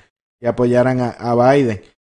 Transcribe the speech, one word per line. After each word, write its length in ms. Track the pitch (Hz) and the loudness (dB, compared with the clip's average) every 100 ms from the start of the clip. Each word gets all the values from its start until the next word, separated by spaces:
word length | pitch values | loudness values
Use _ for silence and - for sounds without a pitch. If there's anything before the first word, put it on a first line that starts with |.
| _ _ _ _ | _ _ _ _
y 60 | 120 | -6
apoyaran 520 | 117 123 123 123 127 | -2 0 2 0 0
a, 100 | 120 | -4
a 240 | - 117 120 | -6 -2 2
Biden. 460 | 123 143 127 104 - _ _ | 2 2 0 -4 -12 _ _